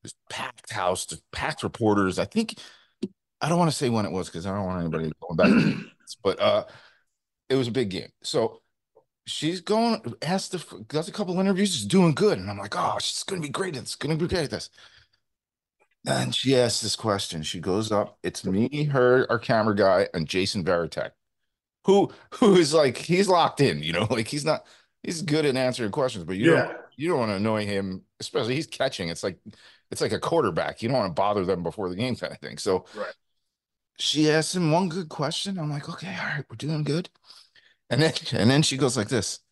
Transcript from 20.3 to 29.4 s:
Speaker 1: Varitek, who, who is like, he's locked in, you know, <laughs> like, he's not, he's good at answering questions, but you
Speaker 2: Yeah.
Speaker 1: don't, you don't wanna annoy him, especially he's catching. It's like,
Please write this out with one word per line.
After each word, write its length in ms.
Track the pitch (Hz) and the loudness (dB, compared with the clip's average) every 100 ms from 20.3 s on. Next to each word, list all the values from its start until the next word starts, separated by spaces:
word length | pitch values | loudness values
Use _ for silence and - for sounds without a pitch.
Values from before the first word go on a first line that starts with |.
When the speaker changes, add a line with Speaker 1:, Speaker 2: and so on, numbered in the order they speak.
| 95 95 107 | -2 -2 -2
Speaker 1:
Varitek, 480 | 85 87 82 - - _ _ _ _ _ _ _ - | 0 0 -2 -6 -8 _ _ _ _ _ _ _ 4
who, 260 | 202 160 - _ - | 4 4 -2 _ 4
who 200 | 254 185 | 6 8
is 180 | 156 | 6
like, 240 | 160 139 117 | 4 2 0
he's 300 | - 180 190 | 0 2 4
locked 320 | 180 147 - | 4 4 2
in, 240 | 135 76 | 2 2
you 80 | 76 | -2
know, 160 | 85 - | -2 0
<laughs> 20 | |
like, 180 | 120 113 | -2 -2
he's 160 | 147 147 | -4 -2
not, 200 | 151 - - _ _ | -2 -4 -20 _ _
he's 180 | - 175 | -10 -8
good 240 | 160 151 147 | -2 0 2
at 120 | 127 | 0
answering 340 | 127 127 110 | -2 -2 -4
questions, 320 | 95 131 113 | -2 -2 -4
but 140 | 80 92 | -8 0
you 160 | 143 | 4
Speaker 2:
Yeah. 120 | 156 - | 4 2
Speaker 1:
don't, 100 | - - - | -6 -18 -8
you 140 | 156 | -2
don't 100 | 160 | 0
wanna 160 | 113 98 | 0 0
annoy 300 | 107 110 104 | 0 0 -2
him, 380 | 101 95 92 _ _ | -2 -4 -8 _ _
especially 340 | 104 - 117 131 | -6 -2 -2 -2
he's 120 | 151 | -4
catching. 420 | - 131 - 85 | -4 -4 -2 -6
It's 140 | 82 | -4
like, 160 | - 90 | -6 -6